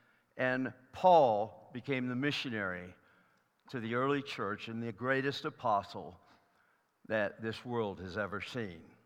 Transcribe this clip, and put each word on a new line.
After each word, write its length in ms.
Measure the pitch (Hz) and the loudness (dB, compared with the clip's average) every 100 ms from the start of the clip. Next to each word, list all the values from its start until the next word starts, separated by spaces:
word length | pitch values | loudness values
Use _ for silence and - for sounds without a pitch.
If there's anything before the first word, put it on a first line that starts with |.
| _ _ _ - | _ _ _ -2
and 360 | 127 131 127 - - | 0 0 -2 -6 -16
Paul 760 | - 185 170 127 107 95 - - | 4 8 10 8 6 0 -6 -14
became 340 | 123 127 131 123 | -10 -4 -2 0
the 80 | |
missionary 800 | 123 143 143 139 110 95 90 90 - _ _ _ _ _ _ - | 0 0 0 -2 -2 -2 -4 -10 -16 _ _ _ _ _ _ -12
to 100 | 131 | -6
the 160 | 110 120 | -2 0
early 260 | 135 143 | 2 0
church 460 | 139 - 101 104 - | -2 -4 -4 -4 -6
and 120 | 113 | -6
the 120 | 117 | -6
greatest 520 | 101 127 135 139 135 | -4 0 0 0 -2
apostle 720 | 156 - 123 101 98 101 80 87 - - _ _ _ _ _ _ - | -6 -4 0 2 0 -8 -12 -16 -20 -20 _ _ _ _ _ _ -4
that 340 | 107 101 - | -2 -2 -2
this 220 | 113 107 | -6 -6
world 340 | 123 120 104 87 | -4 -2 -2 -4
has 180 | 92 92 | -6 -4
ever 240 | 101 98 | -4 -4
seen. 380 | - 127 104 82 - - | -6 -6 -8 -10 -18 -20